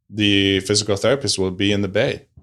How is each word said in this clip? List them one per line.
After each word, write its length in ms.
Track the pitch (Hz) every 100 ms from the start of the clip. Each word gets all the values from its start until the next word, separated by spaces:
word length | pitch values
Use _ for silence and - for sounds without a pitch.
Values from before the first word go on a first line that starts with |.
| _
the 480 | 101 104 98 98 95
physical 360 | 95 104 104 98
therapist 420 | 110 135 101 95
will 140 | 95
be 180 | 92 101
in 100 | 101
the 60 | 101
bay 380 | 98 139 - - -